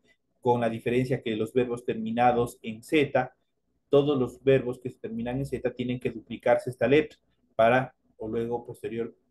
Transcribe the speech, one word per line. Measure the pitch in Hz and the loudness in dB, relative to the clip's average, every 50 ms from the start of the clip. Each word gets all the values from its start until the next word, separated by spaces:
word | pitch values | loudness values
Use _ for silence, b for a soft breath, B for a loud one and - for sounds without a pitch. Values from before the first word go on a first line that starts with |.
| b b b b _ _ _ _ | b b b b _ _ _ _
con | - 123 120 120 | 0 0 2 2
la | 117 113 | 2 -2
diferencia | 113 117 - 120 117 127 127 127 131 120 | -2 -2 -4 0 0 0 0 0 -2 -4
que | - 117 110 | -4 -4 -4
los | 107 110 110 | -2 -4 -2
verbos | - 123 123 123 120 120 - | 0 0 0 0 -2 -6 -4
terminados | - 113 113 110 110 113 117 123 127 117 117 120 120 - _ | -6 -6 -4 -4 -4 0 2 4 4 4 2 0 -2 -4 _
en | - 117 110 110 - | -12 -12 -12 -12 -8
Z, | - 160 156 139 135 - 127 127 - _ _ _ _ _ _ _ _ _ _ _ - | 0 2 2 2 2 0 -2 -2 -2 _ _ _ _ _ _ _ _ _ _ _ 2
todos | - 139 139 143 147 131 | 2 2 4 4 0 0
los | 123 113 - - - | -2 -4 -4 -4 2
verbos | 135 135 131 - 123 127 - | 4 4 4 2 -2 -8 -8
que | - 127 | -10 -12
se | - _ | -12 _
terminan | - 113 113 117 117 120 123 135 | -12 -10 -8 -6 -6 -6 -4 -6
en | 139 | -6
Z | 139 131 113 - 120 - | -6 -6 -4 -4 -4 -4
tienen | - 123 123 123 123 | -4 -6 -6 -6 -4
que | - 123 | -6 -6
duplicarse | 113 110 - - 113 107 - 120 120 120 - 127 | -8 -8 -12 -12 -12 -4 2 2 2 2 2 -4
esta | 123 - 120 120 | -4 -2 0 4
letra | 139 156 151 - - _ _ _ _ _ _ _ _ | 4 4 2 2 -6 _ _ _ _ _ _ _ _
para, | - 113 113 123 131 127 135 _ _ _ _ _ - | 2 4 4 4 4 0 -2 _ _ _ _ _ -12
o | 110 107 | -10 -6
luego | 113 117 117 117 120 113 - | -4 -4 -4 -4 -4 -6 -6
posterior, | - 110 - - 104 113 117 117 117 - _ _ _ | -8 -16 -12 -10 -8 -6 -6 -6 -8 -8 _ _ _